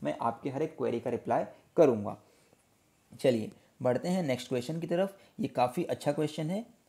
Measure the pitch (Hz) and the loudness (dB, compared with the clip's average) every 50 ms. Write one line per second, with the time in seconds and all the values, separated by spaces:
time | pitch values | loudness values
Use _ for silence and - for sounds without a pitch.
0 | - 147 156 - - 117 - - - 143 127 139 156 156 - - 127 113 117 120 | -6 -6 -4 -2 -2 -2 -2 -2 -6 -6 -4 -2 -4 -4 -4 -4 -2 -2 -2 -2
1 | 110 127 117 113 - 123 117 151 190 - - - _ _ _ - 165 139 120 107 | -2 -2 -4 -4 -2 0 0 0 0 -2 -8 -18 _ _ _ 6 6 8 6 2
2 | 101 101 107 - - _ _ _ _ _ _ _ _ _ _ _ _ _ _ _ | -2 -6 -8 -10 -14 _ _ _ _ _ _ _ _ _ _ _ _ _ _ _
3 | _ _ - - - 139 123 113 107 - - - _ _ _ _ 123 127 123 127 | _ _ -16 2 2 4 4 4 0 -4 -10 -16 _ _ _ _ 0 2 2 2
4 | - 175 180 190 175 139 127 120 - - 135 123 120 - 160 165 165 160 170 170 | 0 0 0 0 2 0 -2 -2 -2 -4 -4 -4 -2 -4 -6 -6 -4 -2 0 0
5 | 190 196 - - - - _ - - 131 - - 123 127 - 175 170 - 127 - | 0 -2 -4 -12 -20 -20 _ -6 -6 -4 0 2 0 2 2 -2 -2 -2 -4 -2
6 | - 147 143 160 156 147 - - 156 156 185 208 233 - - _ _ | 0 -2 0 0 -2 -2 -2 -4 -4 -4 -4 -6 -6 -10 -16 _ _